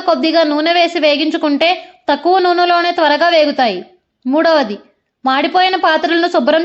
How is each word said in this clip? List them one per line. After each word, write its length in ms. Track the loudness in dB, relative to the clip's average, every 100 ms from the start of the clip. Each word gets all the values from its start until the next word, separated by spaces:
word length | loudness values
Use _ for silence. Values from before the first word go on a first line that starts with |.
| 0
కొద్దిగా 340 | 0 0 0 0
నూనె 220 | 0 0 0
వేసి 200 | 0 0 0
వేగించుకుంటే 640 | 0 -2 -2 -2 0 0 -2 -8 _ -4
తక్కువ 240 | -2 2 2
నూనెలోనే 460 | 2 0 0 0 0 0
త్వరగా 300 | 0 2 2 2
వేగుతాయి. 440 | 2 0 -2 -2 -12 _ _ _ -4
మూడవది, 500 | 0 2 2 0 -6 -14 _ _ _
మాడిపోయిన 520 | -4 -2 0 0 0 0 0
పాత్రలను 420 | 0 0 0 0
శుభ్రం 300 | 0 0 0